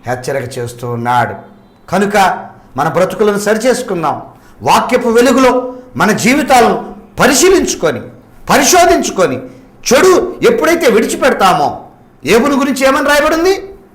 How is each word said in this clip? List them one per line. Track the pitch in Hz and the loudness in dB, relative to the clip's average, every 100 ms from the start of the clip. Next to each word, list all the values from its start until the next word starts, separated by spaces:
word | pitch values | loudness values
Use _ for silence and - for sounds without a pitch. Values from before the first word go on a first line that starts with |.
| 123 | -8
హెచ్చరిక | 127 - 139 123 127 | -8 -6 -6 -6 -8
చేస్తూ | 120 120 120 | -10 -10 -10
ఉన్నాడు. | 120 120 123 110 98 - - _ _ - | -6 -2 0 -2 -6 -16 -20 _ _ -6
కనుక | 180 202 208 185 - - - - - | -4 0 0 0 -2 -10 -20 -14 -6
మన | 151 | -4
బ్రతుకులను | 156 185 - 208 202 | -2 -2 0 -2 0
సరిచేసుకుందాం. | 196 220 247 240 - 180 151 131 - - - - | -2 -2 0 -2 -4 -4 -4 -6 -12 -20 -20 -8
వాక్యపు | - 226 - 240 233 | 0 0 2 -2 0
వెలుగులో | 226 254 262 262 247 - - - 117 | 2 4 4 2 0 -4 -12 -14 -2
మన | 190 | 0
జీవితాలను | 208 233 285 294 254 214 - - - - - | 0 0 0 2 4 4 0 -6 -16 -18 -2
పరిశీలించుకొని, | 214 277 359 359 269 - 165 120 - - - - - | 0 2 4 2 0 -2 -4 -4 -10 -20 -20 -20 0
పరిశోధించుకొని, | 233 - 359 349 320 - - 165 127 - - - _ - | 2 4 4 4 2 0 -2 -2 -2 -10 -20 -20 _ 0
చెడు | 254 370 339 - - | 2 4 4 0 0
ఎప్పుడైతే | 466 - 320 339 302 | 0 2 0 0 2
విడిచిపెడతామో, | 208 220 - 285 - 196 156 135 107 - - _ _ - | 0 -2 -2 -2 0 0 2 -2 -6 -16 -20 _ _ 0
యోబును | 220 277 269 | 2 2 0
గురించి | 277 254 269 | -2 0 0
ఏమని | 285 285 | 0 2
రాయబడింది? | 294 302 330 349 392 - - - | 2 2 0 0 -2 -6 -20 -20